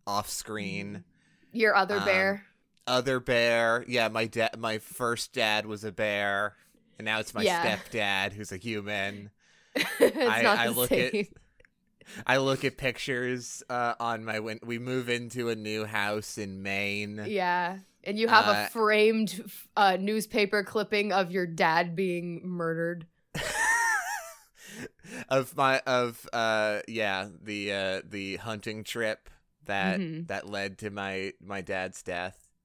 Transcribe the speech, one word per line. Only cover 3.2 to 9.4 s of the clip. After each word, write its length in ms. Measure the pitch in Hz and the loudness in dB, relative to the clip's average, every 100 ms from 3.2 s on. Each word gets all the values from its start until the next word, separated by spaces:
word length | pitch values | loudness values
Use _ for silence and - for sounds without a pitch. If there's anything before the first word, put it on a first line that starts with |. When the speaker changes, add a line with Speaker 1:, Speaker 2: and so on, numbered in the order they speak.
Speaker 1:
bear. 640 | 127 120 117 117 113 117 120 | 2 4 6 6 4 2 2
Yeah, 200 | 120 113 | 2 2
my 180 | 110 113 | 2 0
da-, 240 | 113 110 110 | 2 0 0
my 200 | 113 110 | -4 -4
first 540 | - - 120 117 - | -6 -4 -2 -2 -4
dad 340 | 131 110 107 107 | 0 2 2 -2
was 160 | 107 | -6
a 100 | 110 | -8
bear, 640 | 92 107 101 101 101 104 - _ _ _ - | -2 0 2 2 2 -2 -6 _ _ _ -8
and 60 | 110 | -2
now 140 | 110 | -2
it's 120 | 110 | -2
my 80 | 113 | 0
Speaker 2:
Yeah. 340 | 190 170 139 101 | 2 2 0 -2
Speaker 1:
stepdad 560 | - 117 101 98 98 | -4 -2 0 0 0
who's 160 | 101 104 | -4 -10
a 40 | 92 | -8
human. 720 | 117 107 101 104 98 101 101 | -6 -4 -4 -4 -4 -6 -14
Speaker 2:
<laughs> 40 | - | -20